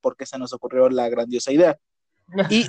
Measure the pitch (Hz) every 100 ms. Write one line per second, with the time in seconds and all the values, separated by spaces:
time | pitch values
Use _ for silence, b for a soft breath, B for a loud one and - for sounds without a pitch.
0 | 131 - 131 131 127 123 120 127 131 127
1 | 120 120 117 120 131 143 175 - _ _
2 | _ _ _ 190 175 214